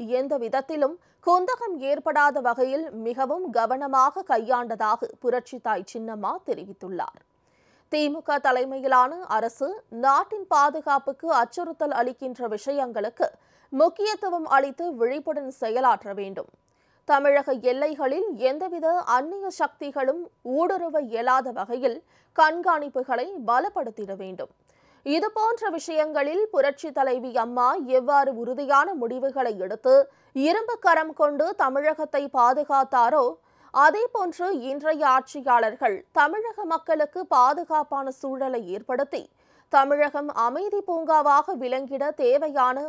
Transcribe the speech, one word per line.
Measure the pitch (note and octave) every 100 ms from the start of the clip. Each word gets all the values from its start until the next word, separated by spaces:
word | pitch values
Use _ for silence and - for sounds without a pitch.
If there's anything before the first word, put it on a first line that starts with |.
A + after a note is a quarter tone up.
| A3+ B3
எந்த | C4+ C#4+
விதத்திலும் | A3+ C4 C4 D#4 C#4 F4 _ _ -
குந்தகம் | F4+ F#4 B4 A4+ E4
ஏற்படாத | C4+ C#4+ D#4+ D4 D4 C#4+
வகையில் | B3 A#3 C4 C#4 D#4+
மிகவும் | A3 A3+ B3 C4 E4 F4+
கவனமாக | A3+ A3+ C4 C#4+ C4+ C4+ E4 -
கையாண்டதாக | A#3 A3+ B3 A#3+ A3 G#3+ A3+ - -
புரட்சி | B3 B3 A#3+ B3+
தாய் | A#3 G3+ F#3+
சின்னம்மா | A#3 A3+ G#3+ G3 E4+ -
தெரிவித்துள்ளார். | F3+ F3 F#3+ F#3 F3+ - - _ _ _ _ _ _ _
திமுக | D4+ D4 D4+ D#4 C#4+
தலைமையிலான | C#4 B3+ C4 C4+ C4+ B3+ B3+ E4+ F#4
அரசு | A3 A3+ - C#4 G#4+ -
நாட்டின் | A3+ C4 C#4 G4 G#4+ F#4+
பாதுகாப்புக்கு | D#4 C#4+ D#4 D4 C#4 C#4 C4+ E4
அச்சுறுத்தல் | C#4 A#3+ - E4 D#4 D4 C4
அளிக்கின்ற | A#3+ B3 C4 B3 A#3+
விஷயங்களுக்கு | G#3+ - C#4+ B3+ A3 G#3 - - - _ _ _
முக்கியத்துவம் | C4 E4 E4+ G#4 G#4+ G4 F4 D#4+
அளித்து | C4+ C#4 - F4 B3+
விழிப்புடன் | A#3 C#4+ D4+ D4 C4
செயலாற்ற | C4 A3+ A#3 C4 G#3 G#3
வேண்டும். | G3+ G3 F#3+ - _ _ _ _ _ -
தமிழக | C#4 C#4+ C#4+ C#4 C4 B3
எல்லைகளில் | C4 D4 D4 C4+ D4+ G#4+ A#3+
எந்தவித | B3+ D4 F#4 E4+ D#4+ F4+ - B3
அந்நிய | D4 G4 G4
சக்திகளும் | - D4 - C#4+ C#4+ C4 D#4+ F4 _ A#3+ C4+
ஊடுருவ | F4 F#4+ E4+ D4+
இயலாத | B3+ A3+ B3 C4 B3+
வகையில் | A3+ G3+ B3 B3 B3+ - _ _ -
கண்காணிப்புகளை | D#4 E4 F4+ D#4 D4 B3+ C4 A#3+ D4+ F#4+ A3+
பலப்படுத்திட | A#3+ G4 F#4+ A#3+ A3 G3 G3
வேண்டும். | F#3+ F#3 C#3+ _ _ _ _ _
இதுபோன்ற | C#4 D#4 G#4+ G#4+ A4 A#4 A4
விஷயங்களில் | E4 - D#4 D4+ D4 C#4+ F4 G#4+
புரட்சி | D4 C#4 C#4 D#4+
தலைவி | C#4+ C4+ B3+ B3+ A#3+
அம்மா | B3+ B3 B3
எவ்வாறு | F4+ B3 B3+ B3 C#4+ C4+ A#3
உறுதியான | A#3 B3+ C4+ C#4 E4
முடிவுகளை | E4+ A#3 B3+ C4+ C4+ B3 G#3
எடுத்து | F#3+ A3 B3+ C4+ C#4 _ _
இரும்பு | C4 C#4+ G4+ A4+ A#4
கரம் | F#4 D#4+ D#4+
கொண்டு | D#4 D4+ C#4+ D#4+ G4+
தமிழகத்தை | C#4 C4+ D4 D#4 D4+ C#4+ C#4+
பாதுகாத்தாரோ, | C4+ A#3+ C4 D4 C#4 C4+ B3+ A#3 D4+ B3 E4 _ _ _
அதேபோன்று | B3+ D4 G4+ A#4+ A#4 F#4 E4 F4+ E4
இன்றைய | B3 C#4 D4+ D#4 D4
ஆட்சியாளர்கள் | C4 C4 D4 C4 A#3+ A3+ G#3 B3 F#3+ -
தமிழக | E4 D4 G4+ A4+ G#4+ F#4
மக்களுக்கு | D#4+ E4 D#4 D4 F4+ F#4
பாதுகாப்பான | B3 B3 D4+ E4+ D#4 C#4+ C#4 C4+
சூழலை | C4 C4+ C4 C4 B3 F#3
ஏற்படுத்தி, | F#3+ - B3+ C#4 C#4 - _ _ _ _
தமிழகம் | C#4+ C4+ C#4+ D4 D4 D4
அமைதி | A3 A#3 C#4 G4+ G4+
பூங்காவாக | G4 E4 D#4+ D#4 C#4+ C#4+ D4 D#4+
விளங்கிட | B3+ C4 C4+ C4+ C#4+
தேவையான | D4+ B3+ C4+ D#4 C#4 B3+ C4